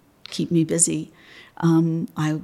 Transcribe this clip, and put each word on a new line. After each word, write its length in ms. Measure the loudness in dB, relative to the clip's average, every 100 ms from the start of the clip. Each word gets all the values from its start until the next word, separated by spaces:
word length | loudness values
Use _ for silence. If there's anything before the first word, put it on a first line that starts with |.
| _ _ -10
keep 220 | -6 0
me 120 | 0
busy. 480 | 2 0 0 -2 -8 -16 -20 -20 -20 -2
Um, 500 | 2 4 2 -2 -6 -4
I, 180 | -4 -4